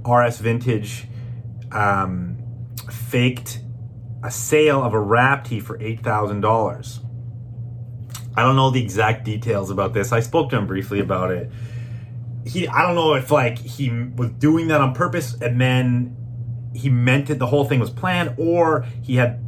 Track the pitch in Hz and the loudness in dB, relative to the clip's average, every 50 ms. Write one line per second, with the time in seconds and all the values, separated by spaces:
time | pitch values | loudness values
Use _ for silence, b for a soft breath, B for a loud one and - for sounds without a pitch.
0 | 117 117 120 123 123 120 117 - 107 113 117 120 117 127 117 104 101 - - - | 2 4 6 6 6 4 2 0 0 0 0 0 0 0 0 0 -2 -6 -10 -10
1 | - B B B B B B B B B - - - - - 107 104 101 98 98 | -12 B B B B B B B B B -12 -12 -14 -8 -2 0 2 2 4 2
2 | 95 92 90 90 90 87 - - - - - - - - - - - - - - | 2 0 -2 -4 -4 -6 -6 -8 -8 -10 -10 -10 -12 -12 -12 -12 -12 -12 -10 -10
3 | - - - 123 123 127 123 - - - - - - - - - - - - - | -8 -2 0 2 2 2 0 -2 -8 -10 -10 -10 -10 -12 -12 -12 -12 -14 -14 -14
4 | - - - - - 120 117 - - - 151 151 156 151 143 139 127 117 104 110 | -12 -12 -10 -8 -8 -8 -6 -6 0 2 4 6 6 6 4 4 2 2 2 0
5 | 104 101 113 117 123 131 139 135 120 123 117 104 - - 113 107 110 110 113 110 | 2 4 4 4 6 4 2 0 -2 -6 -6 -6 -6 -8 -10 -8 -6 -6 -6 -4
6 | - 123 110 107 104 101 104 101 98 107 113 113 110 95 - - - - - - | -2 -2 0 0 0 0 -2 0 2 2 4 4 2 0 -2 -6 -10 -12 -12 -10
7 | - - - - - - - - - - - - - - - - - - - - | -12 -10 -10 -10 -12 -12 -12 -12 -14 -12 -12 -10 -10 -10 -10 -12 -12 -12 -12 -14
8 | - - - - - - - - 117 127 135 135 135 131 123 131 117 101 - 107 | -12 -12 -12 -12 -12 -6 0 2 4 6 6 6 4 4 4 2 0 0 0 2
9 | 107 107 113 - - 107 110 104 - 117 107 101 95 92 98 95 98 98 120 104 | 2 2 2 0 -2 -6 -6 -4 0 0 0 0 0 -2 -2 0 0 0 2 0
10 | 98 117 120 117 117 - - 170 151 127 127 113 101 - 95 95 95 - 104 101 | 0 2 2 2 2 2 2 2 2 2 0 0 0 0 -2 -4 -4 -2 -2 -2
11 | 95 90 95 92 92 92 92 90 87 B B B B B B B B B B B | 0 0 0 0 0 0 -2 -4 -4 B B B B B B B B B B B
12 | B B B B - - - - - - - 185 170 147 - 139 165 180 175 170 | B B B B -12 -10 -10 -10 -10 -6 -4 -4 -4 0 2 2 2 4 4 4
13 | 160 156 147 131 127 - 147 147 127 120 117 - - - - - 139 120 117 117 | 4 4 4 2 2 2 2 4 4 2 -2 -4 -10 -12 -6 -4 -2 -2 -2 -2
14 | 120 127 120 120 123 113 - - 135 151 160 165 165 160 156 147 139 127 127 - | -4 -4 -4 -2 -2 -2 -2 2 4 4 4 4 4 2 4 4 4 2 2 0
15 | 175 175 - 170 143 120 - - 120 120 123 123 127 127 127 127 127 123 123 123 | -2 0 0 -2 -4 -4 -6 -4 -2 0 2 4 4 4 4 4 4 4 2 2
16 | 123 - - - - - - - - - - - - - - - - 139 131 120 | 0 -2 -6 -10 -10 -10 -8 -8 -8 -8 -8 -8 -10 -8 -8 -4 0 2 4 4
17 | 120 123 127 143 139 - 151 127 123 120 - 143 139 120 143 123 110 - - - | 6 4 4 4 2 0 -2 0 2 2 4 2 4 4 4 2 2 2 0 -2
18 | - 185 180 175 175 147 120 - 160 165 170 175 170 160 156 147 120 B B B | -2 0 2 2 0 0 0 0 2 2 4 4 4 4 4 2 0 B B B
19 | B - 127 123 123 117 - - - | B 0 2 4 4 2 2 -4 -8